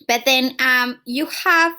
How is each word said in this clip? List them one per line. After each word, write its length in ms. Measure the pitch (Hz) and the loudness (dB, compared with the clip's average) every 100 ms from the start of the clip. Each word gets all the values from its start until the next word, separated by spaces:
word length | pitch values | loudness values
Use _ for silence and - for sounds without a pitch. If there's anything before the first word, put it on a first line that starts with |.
| - | -2
But 160 | 233 | 0
then, 320 | 247 262 254 - | 2 2 0 -2
um, 420 | 262 254 247 247 | 0 2 0 -6
you 220 | - 247 302 | -8 -6 -6
have 480 | - 381 339 330 | -4 0 2 2